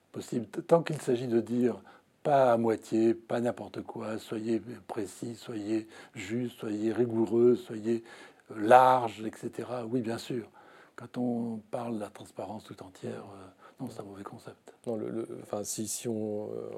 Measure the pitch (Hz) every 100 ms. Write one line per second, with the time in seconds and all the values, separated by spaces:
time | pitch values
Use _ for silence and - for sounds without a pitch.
0 | _ - - 123 107 - - 170 - 147
1 | - 120 127 117 110 120 120 101 - -
2 | _ _ 156 139 127 117 117 110 - 110
3 | 113 113 - 123 120 117 107 113 - 117
4 | 110 110 - 113 110 113 107 113 95 117
5 | 98 - 120 113 - 113 101 110 110 -
6 | - 107 95 117 120 - 113 104 110 107
7 | 123 113 107 113 120 117 - 113 107 113
8 | 113 - - - - 110 104 123 131 127
9 | 117 107 110 - 120 - 110 123 113 127
10 | 113 113 - 127 104 - - - - -
11 | 120 - 123 117 117 110 - 123 120 113
12 | 104 - 107 - 107 107 - - 92 -
13 | 120 113 104 98 95 _ - - 127 113
14 | 101 98 101 117 - - - - - 110
15 | 120 113 117 - - 104 101 - 107 -
16 | 123 110 107 104 107 117 110